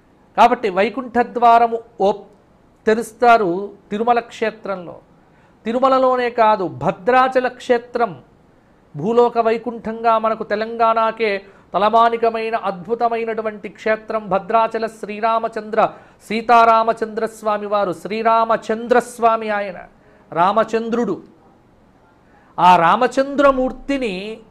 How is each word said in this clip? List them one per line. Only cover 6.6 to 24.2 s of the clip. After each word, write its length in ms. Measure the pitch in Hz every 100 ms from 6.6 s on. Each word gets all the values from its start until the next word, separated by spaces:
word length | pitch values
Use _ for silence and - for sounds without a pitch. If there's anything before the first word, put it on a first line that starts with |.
| 170
భద్రాచల 800 | 127 156 - 180 254 262 262 247
క్షేత్రం 760 | 254 - 233 240 233 226 135 - _ _ _ _ _ _ 143
భూలోక 420 | 190 233 240 233
వైకుంఠంగా 800 | 226 226 233 233 214 226 233 220
మనకు 240 | 220 220
తెలంగాణకే 1000 | 202 208 220 233 226 226 220 226 214 196 - - _
తలమానికమైన 840 | 180 208 226 233 233 226 226 226 220
అద్భుతమైనటువంటి 1120 | 185 180 175 233 233 226 226 220 220 208 214
క్షేత్రం 600 | - 214 220 220 220 208
భద్రాచల 580 | 185 180 226 226 226 220
శ్రీరామచంద్ర 1080 | 220 202 208 226 226 220 226 214 214 170 - - _ -
సీతారామచంద్ర 1000 | 220 226 233 233 226 226 226 220 214 220
స్వామి 400 | - 214 208 202
వారు. 260 | 208 190
శ్రీరామచంద్ర 1080 | 160 185 220 226 226 226 - - 220 233 240
స్వామి 500 | 240 - 226 226 214
ఆయన, 300 | 208 202 175 - _ _ _ _
రామచంద్రుడు. 880 | 151 185 220 220 226 226 240 208 160 - _ _ _ _ _ _ _ _ _ _ _ _ -
ఆ 180 | 180 175
రామచంద్రమూర్తిని 1600 | 165 208 247 269 277 277 277 262 254 - - 277 233 185